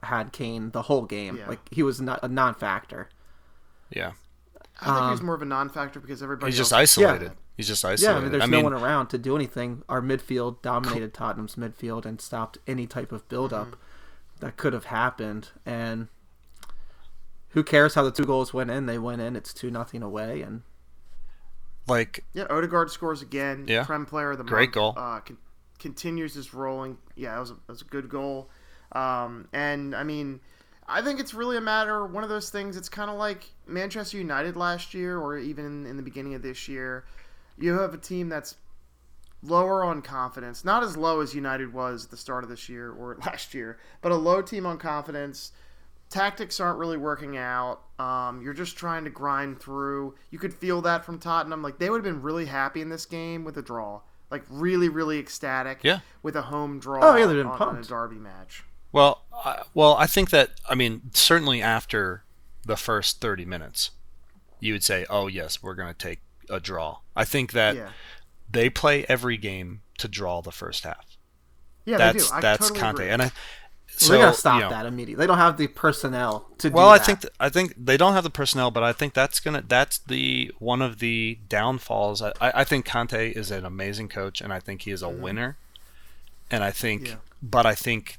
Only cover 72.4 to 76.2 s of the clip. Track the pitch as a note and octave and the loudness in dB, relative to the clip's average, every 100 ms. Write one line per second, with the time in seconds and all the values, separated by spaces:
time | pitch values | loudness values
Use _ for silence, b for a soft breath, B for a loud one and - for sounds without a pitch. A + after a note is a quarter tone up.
72.4 | A2+ G#2+ G#2+ G#2 A2 G#2+ F#2 A2+ B2+ B | 4 4 2 0 0 0 0 2 2 B
73.4 | B B B - - - - - G3+ A#2+ | B B B -20 -8 4 8 10 10 8
74.4 | D3+ A#2+ G2+ A2+ A#2 B2 A#2 A#2 F3+ F3 | 6 4 4 -2 -4 -6 -6 2 4 8
75.4 | E3+ D#3 D3 - D#3 - C3+ B2+ | 8 6 0 2 2 2 0 0